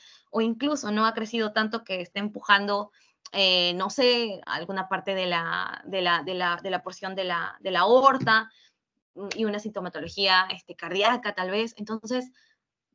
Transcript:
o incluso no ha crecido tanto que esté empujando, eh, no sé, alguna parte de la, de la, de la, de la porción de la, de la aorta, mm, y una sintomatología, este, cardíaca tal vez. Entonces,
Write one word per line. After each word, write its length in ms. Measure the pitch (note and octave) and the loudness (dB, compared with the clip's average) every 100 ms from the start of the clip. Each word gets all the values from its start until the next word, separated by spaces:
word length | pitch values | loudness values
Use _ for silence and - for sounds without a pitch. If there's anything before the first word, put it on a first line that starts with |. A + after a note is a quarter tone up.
| - - _ | -20 -20 _
o 100 | A3 | 0
incluso 500 | A3+ A3+ C#4+ D4 G#3 | 0 0 0 -2 -2
no 160 | G#3+ A3 | 0 0
ha 80 | |
crecido 380 | A3 A3 A#3 G#3+ | 0 -4 -2 -2
tanto 320 | A3 G#3+ A3+ | 0 0 -2
que 160 | A3 F#3 | -6 -8
esté 180 | F3+ G3+ | -6 -6
empujando, 720 | G#3 G3+ - G3+ G3+ G3+ G#3 _ _ _ - | -6 -6 4 4 4 -2 -2 _ _ _ -8
eh, 420 | G3 F#3+ F3+ F3 | 2 4 4 2
no 160 | F3+ F#3+ | 0 -2
sé, 500 | - B3 A#3+ A3+ F#3+ - | 2 4 4 0 -6 -8
alguna 420 | C#3+ F3 F#3+ F#3+ | -8 -4 -6 -4
parte 260 | F#3 G3 | -4 -2
de 120 | F#3+ F3+ | -2 0
la, 560 | E3+ E3 F3+ - - | 0 -2 -4 -4 -8
de 160 | - F#3+ | -6 -2
la, 220 | F3 E3+ | 2 2
de 100 | D3 | 0
la, 260 | F3+ F3+ F3 | -2 -2 -2
de 80 | F#3 | -4
la 120 | F3+ | -6
porción 320 | F#3 F3+ F#3+ | -6 -10 -10
de 100 | F#3+ | -6
la, 340 | F#3 E3+ F#3 - | -4 -4 -6 -8
de 100 | F#3+ | -4
la 100 | F3 | 2
aorta, 680 | F#3+ B3+ C4+ C4 A#3 A3 A3 _ _ _ _ _ _ | 6 8 6 4 2 2 2 _ _ _ _ _ _
mm, 140 | - G3 G#3 | -14 -10 -4
y 80 | |
una 140 | A3 G#3 | -2 -2
sintomatología, 880 | G#3+ G3+ F#3 D#3 D#3+ - G3 F#3 F#3 | -6 -8 -8 -8 -10 -2 4 4 2
este, 260 | F3+ - E3+ | -4 -12 -12
cardíaca 580 | E3+ F#3+ G3+ B3 G#3+ | -6 2 2 2 -2
tal 160 | G3 F#3 | -4 -2
vez. 240 | G3+ A3+ - | -2 -2 -6
Entonces, 540 | G#3 A3 A3 B3+ B3+ _ _ _ _ _ _ | -8 -8 -4 -6 -6 _ _ _ _ _ _